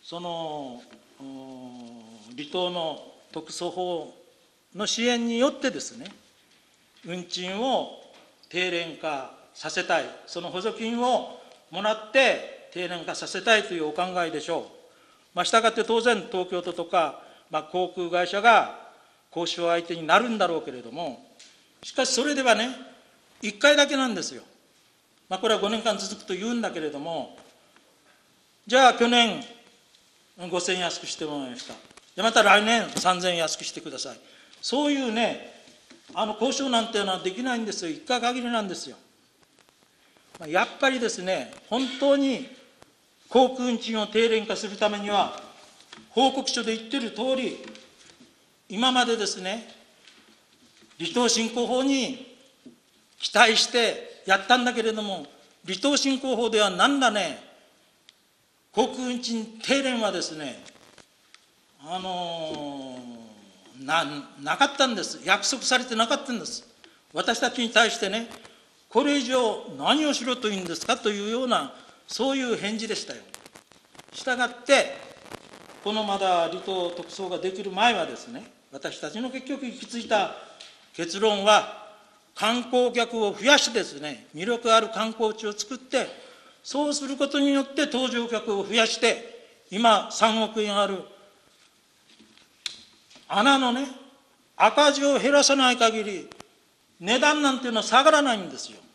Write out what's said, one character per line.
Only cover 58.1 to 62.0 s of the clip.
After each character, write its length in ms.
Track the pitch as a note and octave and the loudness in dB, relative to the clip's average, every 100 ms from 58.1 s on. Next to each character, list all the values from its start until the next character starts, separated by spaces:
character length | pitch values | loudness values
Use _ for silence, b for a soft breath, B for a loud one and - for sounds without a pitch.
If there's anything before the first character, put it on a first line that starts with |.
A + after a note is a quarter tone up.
| _ _ _ _ _ _ | _ _ _ _ _ _
航 160 | - B3+ | 0 0
空 180 | - B3+ | 0 -6
運 140 | B3 | -4
賃 380 | A3+ A3+ A3 - | -4 -6 -6 -10
低 200 | - C#4 | 0 0
廉 180 | C4+ A#3+ | 2 0
は 120 | G#3+ | -2
で 80 | F3 | -2
す 140 | D#3+ D#3 | -6 -8
ね、 260 | C#3+ G#2 - - - - - _ _ - _ _ _ _ | -10 -12 -18 -20 -20 -20 -20 _ _ -20 _ _ _ _
あ 160 | D3 | -10
の 1000 | F3+ | -8